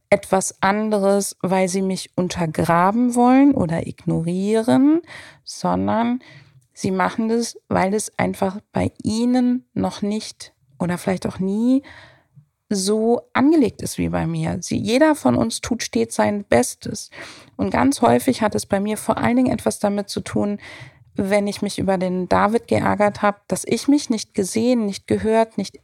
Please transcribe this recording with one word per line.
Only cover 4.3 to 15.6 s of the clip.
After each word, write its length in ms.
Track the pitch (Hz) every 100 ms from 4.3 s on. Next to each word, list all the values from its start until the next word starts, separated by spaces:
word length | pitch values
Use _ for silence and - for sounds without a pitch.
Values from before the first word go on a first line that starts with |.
| 185 196 220 226 254 285 320 - - - -
sondern 760 | - - 180 180 196 214 233 247 - - - _ _
sie 160 | - 196
machen 380 | 190 185 - 226
das, 280 | 233 233 - -
weil 260 | 180 185
es 240 | 214 - -
einfach 400 | 185 190 196 202 -
bei 180 | 190 185 -
ihnen 600 | - 220 240 247 247 247 -
noch 300 | 202 185 -
nicht 500 | 202 214 - - - _ _ -
oder 180 | 175 175
vielleicht 300 | - 180 -
auch 100 | -
nie 460 | 190 202 240 262 - - - _ _ _ _ _ _
so 540 | 202 185 220 220 240 -
angelegt 480 | 226 269 320 233 -
ist 160 | - -
wie 120 | 170
bei 180 | 170 165
mir. 320 | 165 160 180
Sie, 160 | 170 -
jeder 380 | 202 247 311
von 220 | 294 254 240
uns 240 | 226 -